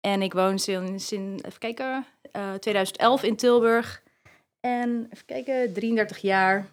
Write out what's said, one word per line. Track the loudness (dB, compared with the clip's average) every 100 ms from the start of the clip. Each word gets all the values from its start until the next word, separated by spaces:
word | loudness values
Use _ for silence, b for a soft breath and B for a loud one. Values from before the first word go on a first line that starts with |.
En | 0 0
ik | 0
woon | 2 2 0
sinds, | -2 -4 -4 -8 -8
sinds, | -8 -8 -10
even | -12 -10
kijken, | -10 -6 -6 -6 -8 _ -14
eh, | -10 -8 -6
tweeduizend | -2 0 0 4
elf | 4 4
in | 2 2
Tilburg. | 4 6 6 2 0 -12 _ b b b _ _
En | -4 -2 -2 -2 -6
even | -16 -10
kijken, | -8 -4 -2 -2
drieëndertig | -2 0 0 0 -2
jaar. | 2 4 4 2 -2